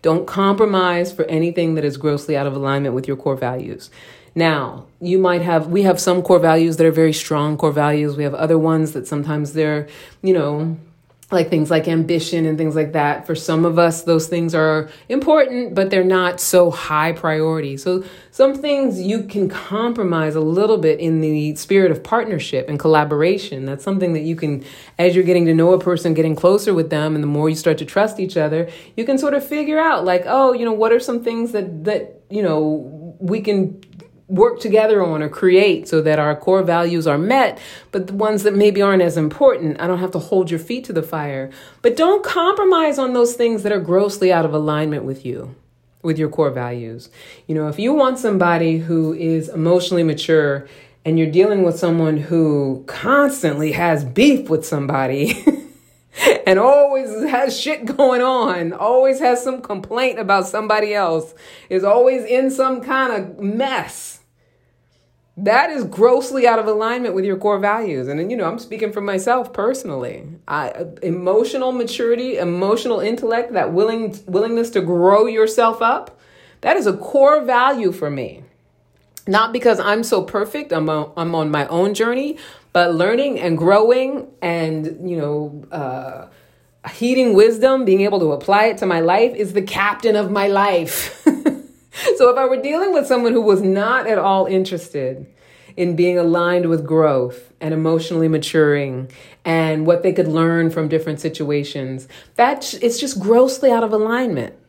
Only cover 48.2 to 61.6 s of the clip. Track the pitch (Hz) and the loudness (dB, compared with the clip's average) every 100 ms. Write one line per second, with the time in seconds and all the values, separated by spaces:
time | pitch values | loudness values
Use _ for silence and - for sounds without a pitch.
48.2 | 247 196 175 170 165 160 165 165 160 165 | -2 0 2 2 0 -2 -2 -2 -2 -4
49.2 | 165 160 156 165 165 180 180 180 160 151 | -2 -2 -4 -4 0 0 2 0 0 -2
50.2 | - 160 147 139 139 - - _ 156 160 | 0 2 2 -2 -8 -20 -20 _ -2 0
51.2 | 160 160 196 202 175 170 175 165 160 156 | 2 2 2 4 0 0 0 2 0 0
52.2 | 147 165 156 147 135 131 - - 208 277 | 0 0 2 2 -2 -4 -10 -8 0 2
53.2 | 285 277 156 143 156 147 175 156 135 156 | 2 0 -2 -2 -4 0 0 0 -2 4
54.2 | 277 262 - 156 - 151 139 135 131 139 | 4 4 0 -4 -2 -6 -4 -2 -2 -2
55.2 | - - - - - _ _ _ _ - | -2 2 0 0 -10 _ _ _ _ 0
56.2 | - - - 190 240 285 285 269 247 214 | 2 2 4 4 6 6 6 2 -4 -4
57.2 | 294 254 269 - - 302 226 277 269 247 | -2 0 0 -2 -6 -6 -6 2 4 4
58.2 | 247 254 208 180 165 165 208 254 262 262 | 2 2 0 -2 -4 -2 2 4 4 2
59.2 | 269 247 247 254 - 196 190 226 254 220 | 2 2 -2 -8 -8 -10 -6 -2 -2 -4
60.2 | 196 196 196 208 214 214 208 208 180 160 | 0 0 0 -6 -2 -2 0 -2 0 -2
61.2 | 160 - - - | -6 -18 -20 -20